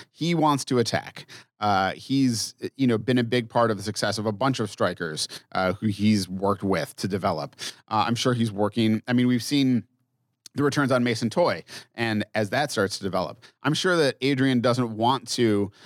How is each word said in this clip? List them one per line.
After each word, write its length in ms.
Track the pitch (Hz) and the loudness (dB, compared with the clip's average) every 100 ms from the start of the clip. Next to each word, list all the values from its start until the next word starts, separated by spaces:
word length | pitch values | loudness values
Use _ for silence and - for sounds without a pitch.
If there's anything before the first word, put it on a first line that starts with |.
| - | -18
He 240 | - 165 170 | -4 -2 2
wants 280 | 151 143 - | 2 0 0
to 120 | 123 | 0
attack. 480 | 113 80 - - - - - _ | 0 -2 -6 -14 -20 -20 -20 _
Uh, 340 | 104 98 95 | 0 2 0
he's, 600 | 73 - 135 131 110 - - 123 - | -2 -2 2 2 0 -4 -8 -12 0
you 100 | 127 | 2
know, 140 | 113 | 2
been 180 | 107 127 | 2 0
a 60 | |
big 260 | 120 123 117 | 2 0 0
part 220 | 120 117 | 2 2
of 60 | 101 | 0
the 60 | |
success 360 | 101 98 107 104 | -4 -4 -4 -2
of 80 | 107 | -4
a 40 | |
bunch 280 | 101 131 131 | -2 -2 0
of 100 | 110 | -4
strikers, 580 | - 98 90 85 76 - - - | -2 -2 -2 -6 -6 -8 -10 -8
uh, 200 | 92 92 | -2 -2
who 140 | - 107 | 0 -4
he's 420 | 101 104 107 90 | 0 2 2 0
worked 320 | 95 98 98 | -2 -2 -2
with 340 | 101 90 73 - | -2 -2 -4 -6
to 100 | 101 | -6
develop. 480 | 95 101 80 73 - - - _ | -2 -2 -2 -6 -10 -14 -14 _
Uh, 160 | 110 95 | -2 0
I'm 80 | |
sure 200 | 117 131 120 | 0 0 2
he's 160 | 117 | 0
working. 500 | 98 104 117 110 110 - | 0 0 2 2 0 0
I 60 | |
mean, 120 | 123 123 | 0 2
we've 160 | 123 | 0
seen 440 | - 143 131 123 - _ _ _ _ _ - | 0 2 2 2 -2 _ _ _ _ _ -10
the 80 | - | -2
returns 300 | 147 147 135 | 0 2 2
on 120 | 127 | 2
Mason 280 | 120 113 117 | 2 0 -2
Toye, 320 | 175 165 87 - - - - | 2 2 0 -8 -18 -14 -6
and 280 | 117 107 101 107 | -2 -2 -2 -2
as 160 | 104 | -2
that 200 | 123 147 | -2 -2
starts 260 | - 98 - | 0 -2 -2
to 40 | |
develop, 400 | 98 92 82 - - _ | -4 -2 -4 -8 -20 _
I'm 100 | 139 | -2
sure 240 | 156 185 175 | 0 2 2
that 200 | 139 - | 2 2
Adrian 400 | 135 135 135 123 | 0 2 2 2
doesn't 340 | 120 120 120 107 | 2 2 -2 0
want 320 | 117 131 - | 0 0 -2
to 420 | - 117 104 101 - | 0 2 2 0 -6